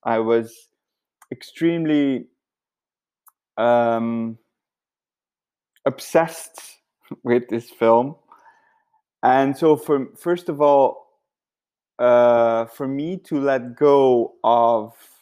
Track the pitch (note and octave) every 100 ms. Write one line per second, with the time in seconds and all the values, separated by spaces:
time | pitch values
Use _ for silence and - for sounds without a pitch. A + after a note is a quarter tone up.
0 | - A2+ A2+ A#2 A2+ - _ _ _ _
1 | _ _ - C#3 - - E3 E3+ D#3+ D3
2 | C#3 B2+ - _ _ _ _ _ _ _
3 | _ _ _ _ _ - A#2 A#2+ A#2 A#2
4 | A#2 A#2 A2+ A2+ _ _ _ _ _ _
5 | _ _ _ _ _ _ _ _ - -
6 | - E3 E3 - - - - _ _ _
7 | _ - A#2+ B2 A#2+ A2+ A2+ - A2+ A#2
8 | C3 D#3 _ _ _ _ _ _ _ _
9 | _ _ B2+ C3 C3+ C#3 E3 D3 - C#3+
10 | C3 - F3 F3 F3 C#3+ D3 C#3+ C3+ -
11 | _ _ _ _ _ _ _ _ _ -
12 | B2 A#2+ A#2+ A#2 A#2 A2+ A#2 - C3+ C#3
13 | D#3 F#3 - D3+ C#3 C3 B2 A#2+ D3 C#3+
14 | C3 B2 A2+ _ A2+ A#2+ A#2 A2+ A2 _
15 | _ _